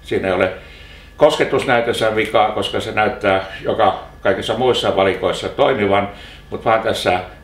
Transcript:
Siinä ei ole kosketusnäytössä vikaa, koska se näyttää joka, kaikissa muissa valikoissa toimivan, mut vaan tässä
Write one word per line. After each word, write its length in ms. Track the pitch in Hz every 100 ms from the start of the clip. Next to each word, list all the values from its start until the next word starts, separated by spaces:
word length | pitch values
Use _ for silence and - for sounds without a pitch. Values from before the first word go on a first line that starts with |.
Siinä 260 | - 104 95
ei 60 |
ole 180 | 92 95 - - - - - - -
kosketusnäytössä 1000 | 151 - 135 139 139 120 117 - 110 107
vikaa, 340 | 104 117 104
koska 300 | 107 95 101
se 120 | 104
näyttää 520 | 107 107 - 104 95 - -
joka, 440 | - 104 101 - - -
kaikissa 340 | 107 95 -
muissa 420 | 117 127 117 107 95
valikoissa 520 | 95 90 92 85 98
toimivan, 640 | - 139 101 101 98 98 - - - -
mut 140 | 107
vaan 180 | 120 113
tässä 380 | 113 - 101 90 92 -